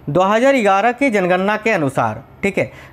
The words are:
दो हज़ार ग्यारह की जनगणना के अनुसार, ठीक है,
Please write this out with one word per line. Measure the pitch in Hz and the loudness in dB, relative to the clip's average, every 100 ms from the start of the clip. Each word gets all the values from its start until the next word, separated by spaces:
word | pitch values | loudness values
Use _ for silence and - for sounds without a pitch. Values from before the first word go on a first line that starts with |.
| - | -4
दो | 147 | 0
हज़ार | 190 220 262 | 2 2 2
ग्यारह | 277 202 196 226 | 2 2 2 0
की | 240 277 | 0 0
जनगणना | 208 180 185 196 214 | 0 0 0 0 -2
के | 220 | -2
अनुसार, | 202 143 139 117 107 - - | -2 -2 -2 -4 -4 -14 -8
ठीक | 196 185 | -6 -4
है, | 131 - - | -6 -8 -20